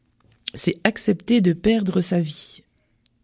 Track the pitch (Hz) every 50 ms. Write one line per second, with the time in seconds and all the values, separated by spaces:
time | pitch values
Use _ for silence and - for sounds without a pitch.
0 | _ _ _ _ _ _ _ _ _ - - - - - - - - 220 220 -
1 | - - 196 - - - 233 240 190 180 165 170 - 214 226 226 202 185 185 185
2 | 175 - 185 175 170 151 147 - - - - - - _ _ _ _ _ _ _
3 | _ - - _